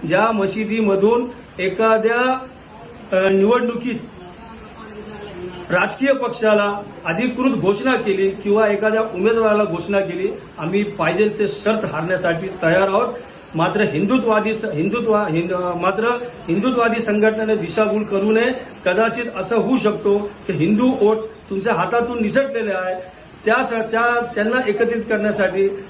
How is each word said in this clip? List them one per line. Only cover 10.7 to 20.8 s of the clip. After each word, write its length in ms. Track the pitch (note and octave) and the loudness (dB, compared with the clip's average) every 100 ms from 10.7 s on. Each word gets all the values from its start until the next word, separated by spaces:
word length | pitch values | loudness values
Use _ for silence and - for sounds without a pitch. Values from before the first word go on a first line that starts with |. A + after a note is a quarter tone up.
| G3 | 0
पाहिजे 460 | G#3 - E3 F3+ G#3+ | -2 0 0 2 2
ते 180 | - G#3 | 2 -2
शर्त 380 | - G3+ G#3+ D#3+ | 0 0 0 -2
हारण्यासाठी 600 | D3 E3 F#3 F3 D#3+ F#3+ | -4 -2 0 0 -2 -4
तयार 400 | - E3 F3 G3 | -2 2 4 4
आहोत. 260 | G3 B3 - - - - D#3+ | 2 0 -4 -12 -20 -10 -2
मात्र 260 | F3 G3+ | 0 2
हिंदुत्ववादी 720 | G3+ C#3 G3 B3+ A#3 G#3+ G#3 | 0 0 2 2 4 2 2
स-, 120 | A3 - | -2 -4
हिंदुत्व, 520 | D3 F3+ A#3 A3+ G#3 | -2 -2 0 2 2
हिंद-, 380 | G3 D#3+ F3 F3+ | 2 -2 -2 -2
मात्र 500 | F3+ F3 F#3 G3 A#3 A#3+ B3 - - | -2 0 0 0 0 -2 -4 -12 -4
हिंदुत्ववादी 540 | F3 B3+ B3 A3+ A3 | 0 2 2 2 2
संघटनेने 540 | A3+ G#3 G#3+ A3 A3 G#3+ | 0 2 2 2 0 0
दिशाभूल 480 | E3 - G#3+ G#3+ | 0 0 0 0
करू 280 | G#3 G3 G3+ | 0 0 2
नये. 200 | A3 A#3+ B3+ - - - | 4 2 -2 -8 -4 0
कदाचित 380 | F#3 A3+ A#3 A#3 G3 | 2 2 0 -6 -6
असं 180 | F#3+ A#3 | -2 0
होऊ 220 | G3+ B3+ | 2 2
शकतो 400 | G#3 - G#3+ G3+ | 2 0 0 0
की 360 | G#3 - - | 0 -10 -6
हिंदू 340 | E3 E3 G#3 | 0 2 4